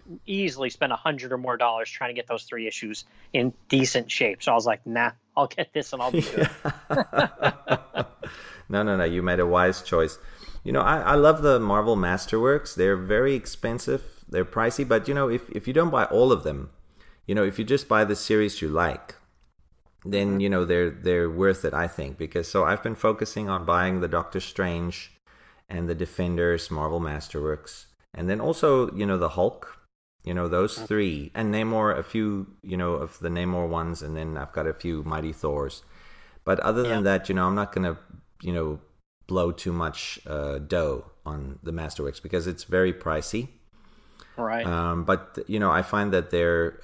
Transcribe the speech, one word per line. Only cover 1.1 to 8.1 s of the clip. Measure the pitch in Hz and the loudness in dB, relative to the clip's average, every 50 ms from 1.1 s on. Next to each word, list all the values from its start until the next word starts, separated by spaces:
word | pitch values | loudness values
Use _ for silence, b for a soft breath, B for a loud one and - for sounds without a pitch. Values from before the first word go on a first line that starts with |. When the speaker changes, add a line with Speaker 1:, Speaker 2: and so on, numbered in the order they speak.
| 151 131 123 127 127 | -4 -4 -4 -6 -6
Speaker 1:
or | 127 | -4
more | 127 127 123 117 | -2 -4 0 2
dollars | 120 117 113 113 113 - | 2 2 2 0 -4 -6
trying | - - 131 123 | -6 -6 -6 -6
to | 120 | -6
get | 120 113 - | -6 -6 -4
those | 120 113 - | -6 -6 -6
three | - - 117 113 110 | -8 -8 -6 -6 -6
issues | - - - 107 107 - - b b b b b - | -6 -6 -8 -8 -10 -10 -14 b b b b b 0
in | 131 123 123 - - - _ | 0 0 0 -2 -6 -4 _
decent | - 135 131 - - 127 117 - | 2 4 4 4 2 0 -2 -2
shape." | - - 135 110 95 - - | -2 0 0 0 0 -2 0
So | - 120 | 2 2
I | |
was | 117 110 | 4 4
like, | 117 110 - - 117 | 2 0 0 -2 -4
"Nah, | 113 120 117 120 - - _ _ _ | 0 0 0 0 -2 -6 _ _ _
I'll | - 143 - | 0 0 0
get | - - - - _ | 0 -6 -6 -4 _
this | 156 143 - | -4 -4 -4
and | - 127 | -6 -4
I'll | 123 127 | -2 0
be | 127 170 | 0 0
good." | 147 - - - 156 - - - - 147 - - - - | 0 0 2 2 0 0 0 -4 -6 -6 -6 -6 -6 -2
Speaker 2:
<laughs> | - 277 214 - - - 220 - - - - 196 - - - - - - - - - - 117 - | 0 0 0 0 2 2 2 2 0 0 0 0 0 0 -2 -2 -2 -2 -2 -8 -6 -6 -6 -6